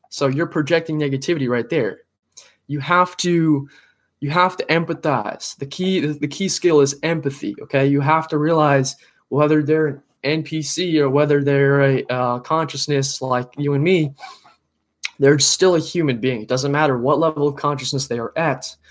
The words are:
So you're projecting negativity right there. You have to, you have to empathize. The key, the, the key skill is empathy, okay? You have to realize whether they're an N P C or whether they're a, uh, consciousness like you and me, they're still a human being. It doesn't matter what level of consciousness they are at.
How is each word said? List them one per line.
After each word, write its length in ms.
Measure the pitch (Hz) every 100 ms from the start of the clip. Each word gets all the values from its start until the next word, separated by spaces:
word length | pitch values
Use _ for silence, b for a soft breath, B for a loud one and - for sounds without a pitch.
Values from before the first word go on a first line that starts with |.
| _
So 180 | - 139
you're 200 | 135 165
projecting 520 | 170 151 165 165 151
negativity 480 | 147 135 139 170 123
right 220 | 123 -
there. 300 | 160 107 - _ _ _ - B B -
You 120 | 143
have 360 | 135 175 180 -
to, 520 | 175 170 160 143 139 B B B B _
you 100 | 143
have 260 | 170 185 -
to 80 | -
empathize. 880 | 165 160 147 156 127 104 - - -
The 100 | 139
key, 320 | - 185 190
the, 140 | 151
the 140 | 147 135
key 220 | 139 190
skill 320 | - 175 151
is 180 | 139 -
empathy, 520 | 156 165 139 139 151 151
okay? 240 | - 139 139
You 160 | 143
have 260 | 143 160 156
to 80 | 156
realize 580 | 151 165 151 139 131 - b b b
whether 320 | 131 147 151
they're 260 | 147 156 151
an 140 | 135 _ _
N 200 | 139 160
P 200 | 143 160
C 360 | 147 160 180 156
or 100 | 139
whether 340 | 143 147 143
they're 380 | 139 139 139 139
a, 240 | 139 131 -
uh, 320 | 127 123 123
consciousness 840 | - 160 156 143 151 139 135 -
like 260 | 131 123 123 -
you 160 | 143
and 100 | 143
me, 300 | 165 185 147 143 B B B B _ _ _ _ - -
they're 200 | 139 147
still 360 | - - 185 170
a 40 |
human 400 | 156 175 151 117
being. 220 | 127 117
It 60 | 107
doesn't 240 | 127 139
matter 260 | 147 151 127
what 220 | 127 143
level 280 | 160 151 147
of 80 | 143
consciousness 520 | 147 143 131 139 -
they 120 | 120
are 140 | 117 -
at. 400 | 165 127 - - b